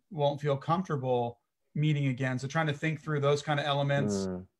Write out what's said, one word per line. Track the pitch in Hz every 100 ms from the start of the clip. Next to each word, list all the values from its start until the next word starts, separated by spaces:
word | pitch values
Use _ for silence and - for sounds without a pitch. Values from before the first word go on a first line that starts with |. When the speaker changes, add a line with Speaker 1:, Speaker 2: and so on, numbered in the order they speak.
| _
Speaker 1:
won't | 160 143 151
feel | 143 139
comfortable | - 170 190 147 127 123 120 - _ _ _
meeting | 147 151 143 139
again. | 123 131 127
So | 135
trying | 160 156
to |
think | 139 160 151
through | 156 147
those | 143 143
kind | 156 143
of | 147
elements | 143 143 143 104
Speaker 2:
Mm. | 98 95 90 92 _